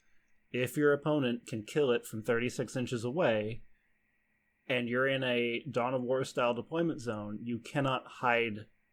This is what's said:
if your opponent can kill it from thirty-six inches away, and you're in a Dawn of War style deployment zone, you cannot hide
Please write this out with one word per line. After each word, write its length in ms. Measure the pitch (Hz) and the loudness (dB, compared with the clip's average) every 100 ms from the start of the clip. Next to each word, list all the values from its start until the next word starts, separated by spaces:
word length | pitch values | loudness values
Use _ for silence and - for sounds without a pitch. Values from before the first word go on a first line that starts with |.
| _ - _ _ _ | _ -20 _ _ _
if 260 | 123 127 151 | -2 -2 4
your 160 | 147 | 4
opponent 540 | 143 151 151 123 120 - | 4 2 2 2 -2 -4
can 160 | 113 | -8
kill 300 | - 156 139 | -2 2 4
it 120 | 117 | 2
from 180 | - 110 | 0 -6
thirty-six 520 | 107 117 123 - 113 | 0 2 0 -2 -4
inches 300 | 131 120 120 | -4 -4 -4
away, 580 | 120 156 147 107 107 113 - _ _ _ _ _ _ _ _ _ - | -2 2 2 2 0 -6 -12 _ _ _ _ _ _ _ _ _ -2
and 220 | 127 120 | -2 0
you're 180 | 123 135 | 2 2
in 160 | 131 | 2
a 400 | 127 120 120 117 139 | 0 2 0 -2 -2
Dawn 240 | 120 123 | -2 0
of 80 | 131 | 0
War 220 | 123 131 | 0 0
style 280 | 135 - 120 | 0 0 2
deployment 480 | 120 110 165 170 135 | 0 -2 0 0 -2
zone, 380 | 113 107 104 104 | -4 -4 -6 -8
you 160 | 117 117 | -6 -6
cannot 420 | - 147 135 127 - | -4 0 0 0 -4
hide 600 | - 127 117 117 104 - _ _ | -2 2 2 2 -4 -12 _ _